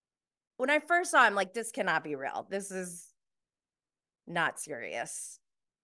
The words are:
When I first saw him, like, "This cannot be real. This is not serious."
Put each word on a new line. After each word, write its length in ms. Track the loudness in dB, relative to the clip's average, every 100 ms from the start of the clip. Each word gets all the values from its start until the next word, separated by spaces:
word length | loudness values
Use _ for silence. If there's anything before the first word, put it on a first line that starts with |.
| _ _ _ _ _ -4
When 120 | 2
I 100 | 2
first 320 | 2 2 4
saw 140 | 6 6
him, 80 |
like, 200 | 6 0
"This 180 | -4 -6
cannot 320 | -2 0 0
be 120 | -2 -4
real. 300 | -6 -6 -6
This 200 | -6 -6
is 380 | -8 -8 -12 -18 _ _ _ _ _ _ _ _ _ _ _ -6
not 320 | 0 0 0
serious." 800 | -8 -10 -8 -6 -6 -10 -12 -16 _ _ _ _